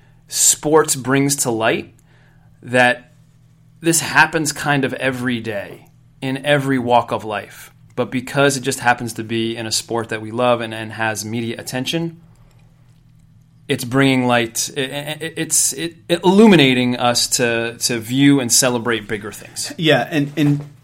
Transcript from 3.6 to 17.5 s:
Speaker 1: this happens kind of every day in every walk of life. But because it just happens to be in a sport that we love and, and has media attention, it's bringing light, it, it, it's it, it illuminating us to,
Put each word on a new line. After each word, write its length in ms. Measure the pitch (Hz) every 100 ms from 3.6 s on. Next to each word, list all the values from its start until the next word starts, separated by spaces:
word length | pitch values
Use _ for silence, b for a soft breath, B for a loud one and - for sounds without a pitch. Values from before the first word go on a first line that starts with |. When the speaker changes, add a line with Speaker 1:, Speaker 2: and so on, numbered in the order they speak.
| _ -
Speaker 1:
this 180 | 160 160
happens 540 | 127 139 156 165 147
kind 320 | - 151 143
of 100 | 131
every 460 | 123 131 127 123 120
day 480 | 110 101 92 - - _ _ -
in 260 | 135 135 143
every 320 | 147 135 135
walk 320 | 120 120 -
of 140 | 113
life. 500 | 107 104 101 - - _ - -
But 160 | 117
because 440 | 127 123 143 143 135
it 40 |
just 180 | 123 131
happens 360 | 123 123 120
to 100 | 110
be 320 | 110 117 113 117
in 100 | 110
a 60 |
sport 380 | - - 117 113
that 120 | 113
we 80 | 110
love 300 | 117 123 117
and, 120 | 113
and 200 | 110 110
has 320 | 110 113 104
media 340 | 107 117 117 117
attention, 600 | 107 127 127 165 165 165 - - - _ _ _ _ _ _ _ _ _ _ _ -
it's 180 | 135
bringing 440 | 123 131 135 131 123
light, 400 | 120 117 113 - -
it, 140 | 131 143 147 151
it, 120 | 160 160
it's 360 | 160 - -
it, 240 | - 165 - -
it 140 | 170
illuminating 760 | 180 196 226 180 135 127 123 123
us 300 | 123 120 - -
to, 400 | 123